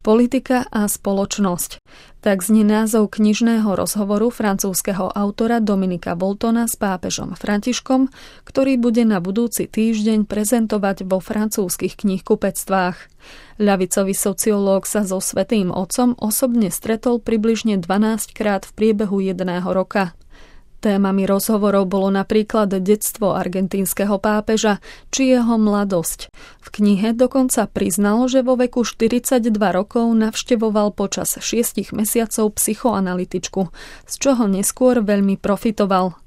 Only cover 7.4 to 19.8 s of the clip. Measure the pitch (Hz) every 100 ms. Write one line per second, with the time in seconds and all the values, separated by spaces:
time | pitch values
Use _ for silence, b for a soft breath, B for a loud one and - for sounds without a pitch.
7.4 | - 208 233 240 - 262 262 B B B
8.4 | - - 269 262 240 226 226 202 175 196
9.4 | 233 - 185 - 220 220 214 220 208 208
10.4 | 208 208 220 208 196 196 190 190 175 220
11.4 | 214 214 190 - 190 - 202 190 - 214
12.4 | 202 190 - 190 180 - - B B B
13.4 | B B 208 196 185 - 190 202 208 190
14.4 | - 202 196 190 - 214 202 190 - -
15.4 | 190 220 180 - 190 - 247 240 214 214
16.4 | 262 240 208 - - 226 247 240 - 226
17.4 | 220 226 220 202 170 190 214 220 - -
18.4 | 208 196 - - 214 208 214 196 190 180
19.4 | 185 175 180 185